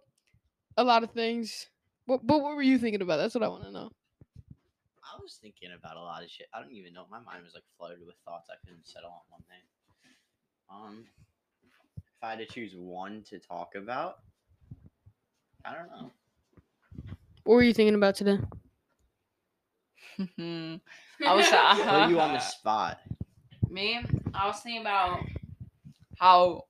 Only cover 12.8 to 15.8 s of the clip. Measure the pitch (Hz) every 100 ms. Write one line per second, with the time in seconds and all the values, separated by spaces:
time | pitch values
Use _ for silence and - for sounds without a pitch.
12.8 | 90 90 95 107 98 95 - 87 90 98
13.8 | 104 131 175 - _ _ _ _ - -
14.8 | - _ _ _ _ _ _ _ - 151